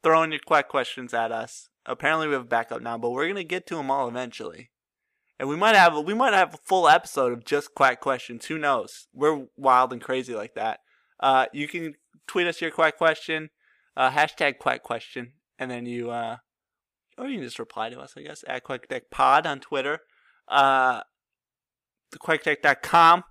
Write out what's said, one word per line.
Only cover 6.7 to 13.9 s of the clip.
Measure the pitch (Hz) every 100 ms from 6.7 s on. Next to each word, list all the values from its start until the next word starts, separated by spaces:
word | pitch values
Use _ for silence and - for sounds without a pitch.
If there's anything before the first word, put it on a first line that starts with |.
| 190 165
episode | 165 - - 127
of | 120
just | 113 143 143
quack | - 135 123
questions. | - 127 - 120 -
Who | 160
knows? | 147 127 98 - -
We're | - 147 151 131 -
wild | 135 127 127
and | 123
crazy | 110 131 127
like | 113 104
that. | - 110 - _ _ _ _
Uh, | 135 131 131
you | 143 147
can | 175 160 147 _ _ -
tweet | 196 175
us | 165
your | 165
quack | - 160 -
question, | 165 156 - 160 156 _ _ _ _